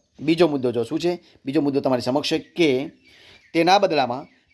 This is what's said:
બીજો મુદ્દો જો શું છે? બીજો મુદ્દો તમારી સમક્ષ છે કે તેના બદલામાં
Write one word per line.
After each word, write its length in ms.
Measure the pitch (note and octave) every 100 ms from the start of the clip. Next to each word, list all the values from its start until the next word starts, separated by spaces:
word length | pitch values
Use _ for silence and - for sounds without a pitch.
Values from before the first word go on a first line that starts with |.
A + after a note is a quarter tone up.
| _ -
બીજો 280 | C#3+ E3 E3
મુદ્દો 240 | C#3+ B2
જો 120 | A#2
શું 160 | A2+ D#3
છે? 200 | E3+ F3 - _ -
બીજો 160 | D3+
મુદ્દો 180 | C#3+ C#3
તમારી 220 | C#3 B2
સમક્ષ 280 | A#2+ C#3+ C#3+
છે 100 | D#3+
કે 520 | - - D#3 B2+ D#3+ - _ _ - - _
તેના 260 | E3 E3 G3+
બદલામાં 480 | F#3+ D3+ B2 B2+ E3 _ _